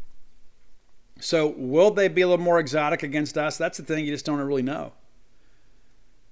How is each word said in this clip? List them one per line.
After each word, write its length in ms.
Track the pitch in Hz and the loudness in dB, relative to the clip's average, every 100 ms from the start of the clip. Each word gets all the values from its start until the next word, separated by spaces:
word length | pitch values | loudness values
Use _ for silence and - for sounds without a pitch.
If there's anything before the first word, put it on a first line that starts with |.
| - - - - - - - - - - - - | -8 -10 -12 -14 -18 -18 -18 -18 -18 -20 -20 -12
So 280 | - 165 151 | -2 2 0
will 440 | 139 127 151 208 | -2 0 6 6
they 180 | 202 185 | 6 2
be 120 | 165 | 4
a 60 | 180 | 4
little 160 | 175 | 4
more 160 | 175 170 | 4 2
exotic 420 | 143 151 147 160 | 2 0 0 0
against 360 | 147 147 147 156 | -2 -2 -2 -2
us? 200 | 151 143 | -4 -2
That's 200 | 170 - | -4 -6
the 60 | |
thing 220 | 156 156 147 | -6 -4 -4
you 60 | |
just 140 | 143 160 | -4 -4
don't 140 | 143 | -4
really 220 | 139 139 | -2 -2
know. 300 | 127 151 - - - - - - - - - - - - - - - | -2 -4 -10 -14 -20 -20 -20 -20 -20 -20 -20 -20 -20 -20 -20 -20 -20